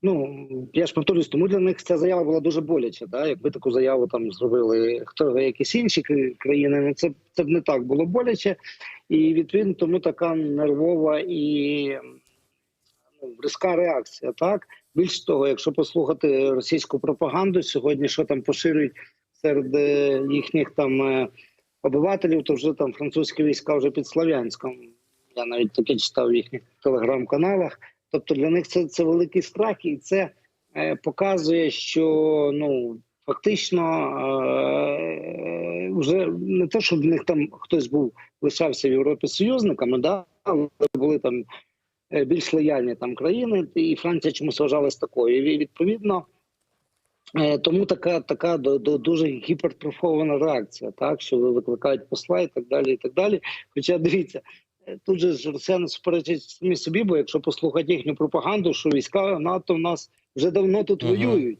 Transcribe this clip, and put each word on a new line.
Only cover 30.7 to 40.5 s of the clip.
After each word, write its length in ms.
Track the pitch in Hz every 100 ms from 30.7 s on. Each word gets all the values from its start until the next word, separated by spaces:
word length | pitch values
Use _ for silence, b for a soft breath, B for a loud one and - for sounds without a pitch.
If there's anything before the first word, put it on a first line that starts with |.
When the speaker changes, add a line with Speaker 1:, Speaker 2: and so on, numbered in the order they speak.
| 151
Speaker 1:
е, 200 | 156 151
показує, 720 | - 139 196 190 156 170 160
що, 800 | - - - 160 156 156 151 147
ну, 420 | 143 151 135 120 113 _ _ -
фактично, 560 | 139 - 214 - 180 165 160 143 139 135 135
е, 1500 | 131 131 135 139 147 147 165 - - - - 85 85 87 92
вже 320 | 98 139 180 175 170
не 260 | 185 185 180
те, 140 | 226
щоб 200 | - 165
в 40 |
них 200 | 147 160
там 240 | - 160 147
хтось 340 | - - 170 123
був, 260 | 139 131 - B _
лишався 460 | 147 - 160 127 139
в 40 |
Європі 340 | 131 139 139 -
союзниками, 720 | - 208 254 208 143 123 127
да, 260 | 143 196 180 _
але 240 | -